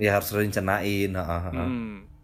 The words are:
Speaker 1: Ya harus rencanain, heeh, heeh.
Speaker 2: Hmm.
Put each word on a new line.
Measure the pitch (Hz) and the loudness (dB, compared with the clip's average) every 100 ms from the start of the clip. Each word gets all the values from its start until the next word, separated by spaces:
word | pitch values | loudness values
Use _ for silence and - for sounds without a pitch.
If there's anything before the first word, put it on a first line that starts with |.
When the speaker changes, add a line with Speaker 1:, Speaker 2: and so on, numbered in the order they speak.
Speaker 1:
Ya | 104 101 | 2 2
harus | - | 2
rencanain, | 104 107 101 95 101 101 101 98 | 0 2 2 2 2 2 2 0
heeh, | 92 85 85 | 0 -2 -2
heeh. | 87 82 127 | -2 -2 -2
Speaker 2:
Hmm. | 123 113 101 95 - | -4 -6 -10 -16 -20